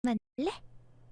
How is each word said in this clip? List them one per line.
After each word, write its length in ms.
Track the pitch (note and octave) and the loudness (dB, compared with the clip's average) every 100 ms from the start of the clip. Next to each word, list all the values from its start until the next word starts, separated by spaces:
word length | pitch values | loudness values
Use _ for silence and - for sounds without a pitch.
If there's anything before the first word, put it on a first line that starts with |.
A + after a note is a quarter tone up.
만날래? 580 | B3 A3 - - D#4 - - - - - - | 0 2 0 -2 0 0 -8 -18 -20 -20 -20